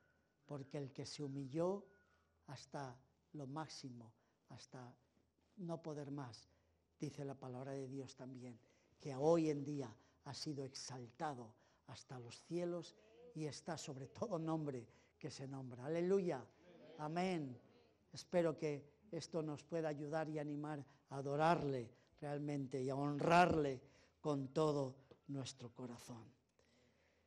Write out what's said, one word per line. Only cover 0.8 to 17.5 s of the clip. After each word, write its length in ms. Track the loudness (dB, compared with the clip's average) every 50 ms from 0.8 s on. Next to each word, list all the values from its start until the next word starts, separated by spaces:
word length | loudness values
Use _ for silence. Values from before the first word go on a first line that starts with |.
| -6 -6 -6
que 120 | -8 -8
se 180 | -6 -6 -6 -4
humilló 640 | -4 -4 -4 -4 -2 0 2 2 2 2 0 -4 -10 -20 -20 _ _ _ _ _ _ _ _ _
hasta 500 | -14 -14 -14 -12 -10 -8 -8 -8 -8 -10 -14 -20 _ _ _ _ _ -12
lo 120 | -10 -8
máximo, 680 | -6 -6 -6 -6 -8 -10 -10 -10 -10 -10 -12 -16 -18 -20 _ _ _ _ _ _ -18
hasta 460 | -18 -18 -16 -16 -14 -14 -14 -14 -16 -20 _ _ _ _ _ _ _ _ _ _ _
no 240 | -8 -4 -4 -4 -4
poder 300 | -4 -6 -6 -6 -6 -6
más, 380 | -6 -6 -6 -8 -10 -14 -20 -20 _ _ _ _ _ _ _ _ _
dice 280 | -6 -6 -4 -4 -4 -6
la 100 | -6 -6
palabra 380 | -8 -8 -8 -6 -6 -6 -4 -4
de 140 | -4 -4
Dios 280 | -6 -6 -6 -8 -8 -10
también, 420 | -10 -10 -10 -10 -10 -10 -12 -12 -14 -18 -20 _ _ _ _ _ -10
que 140 | -8 -6 0
hoy 340 | 6 8 8 8 8 8 6
en 140 | 4 2 0
día 280 | -2 -2 -2 -4 -6 -8 -14 -20 _ _ _ -12
ha 100 | -10 -8
sido 300 | -6 -4 -4 -4 -4 -6
exaltado 880 | -8 -8 -10 -10 -8 -8 -10 -10 -12 -6 -2 -2 -2 -2 -4 -8 -12 -16 -20 -20 -20 _ _ _
hasta 300 | -14 -14 -14 -12 -12 -12 -10
los 220 | -10 -12 -14 -14 -8
cielos 520 | -4 -2 0 0 0 0 -2 -4 -8 -14 -20 -20 -20 -20 -20 -18 -12 -6
y 100 | -4 -4
está 320 | -4 -4 -6 -4 -4 -4
sobre 300 | -4 -4 -6 -8 -8 -10
todo 320 | -10 -4 -2 0 0 2 2
nombre 480 | 2 4 2 4 2 2 0 -2 -4 -8 -14 -20 -20 -20 _ -8
que 100 | -8 -6
se 180 | -6 -6 -6
nombra. 380 | -6 -6 -6 -6 -6 -8 -6 -2
Aleluya. 600 | 0 2 4 4 6 6 4 4 2 0 -2 -4 -10 -18 -20 -20 -20 -20 -20 -18 -14 -8 -6
Amén. 600 | -4 -2 0 2 2 2 2 0 -2 -4